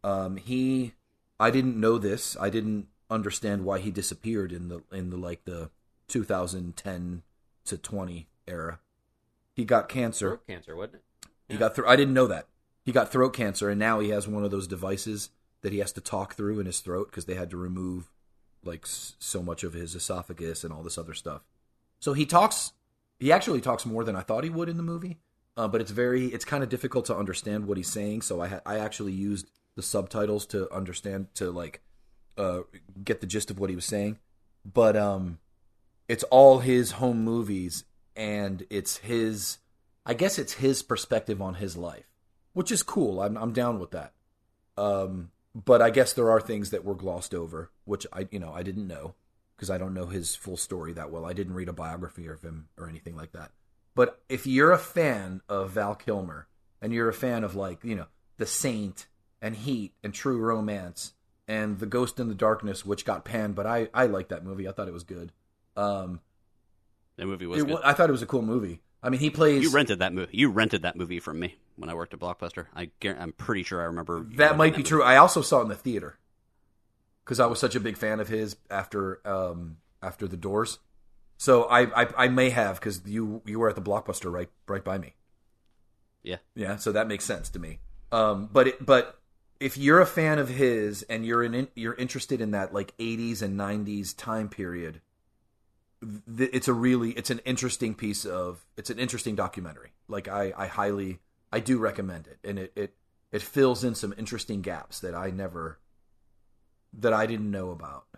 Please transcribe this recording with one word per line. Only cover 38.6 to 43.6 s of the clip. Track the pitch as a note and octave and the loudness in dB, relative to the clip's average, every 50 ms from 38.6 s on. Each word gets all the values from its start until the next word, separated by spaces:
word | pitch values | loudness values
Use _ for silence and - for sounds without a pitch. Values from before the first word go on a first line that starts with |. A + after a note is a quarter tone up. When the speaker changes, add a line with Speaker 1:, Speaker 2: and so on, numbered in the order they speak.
| - _ | -8 _
Speaker 1:
it's | G#2+ G2+ F#2 - - - | -6 -6 -4 -4 -8 -8
his, | - A2 A#2+ A#2 A2+ A2 A2 G#2 G#2 - - - _ _ _ _ _ _ _ _ _ | -4 -2 0 0 0 0 -2 -4 -6 -6 -8 -8 _ _ _ _ _ _ _ _ _
I | - A#2+ | -4 0
guess | A2+ F3 G3 G3+ - | 0 2 0 0 -2
it's | C#3 - - | -4 -6 -4
his | - C3 C3+ C3+ - | 2 2 2 2 2
perspective | - _ A#2+ G2+ - - A#2+ G#2+ - - G#2+ F#2+ | 0 _ -2 -2 0 0 0 0 0 -2 -4 -4
on | G2 F#2 F2+ | -4 -6 -6
his | F#2 G#2 F#2+ E2 | -6 -8 -8 -6
life, | F2 F2 E2+ C#2 - - _ _ _ _ _ _ _ _ _ _ | -8 -8 -10 -10 -12 -20 _ _ _ _ _ _ _ _ _ _
which | F3+ F3+ - | -4 -2 0
is | A#3 F#3+ | 0 -2
cool. | - - - G#3 D3+ G#2+ F#2+ F2+ | -2 -2 0 0 0 0 0 0
I'm, | G2 G#2 G#2+ | -2 -2 -2
I'm | A2 A2 A#2 | -2 -4 -2
down | A2 B2 | 0 0